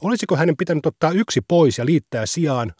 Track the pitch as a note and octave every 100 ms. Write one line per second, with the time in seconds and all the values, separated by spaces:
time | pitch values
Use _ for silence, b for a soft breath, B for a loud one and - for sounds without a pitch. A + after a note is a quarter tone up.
0 | F#3 A#3+ - D#3 E3 D#3+ F3+ D#3 D#3 -
1 | D#3+ F#3 A3+ - - E3+ D3+ A2 B2 E3
2 | - B2 A2 - D#3 B2+ A2+ -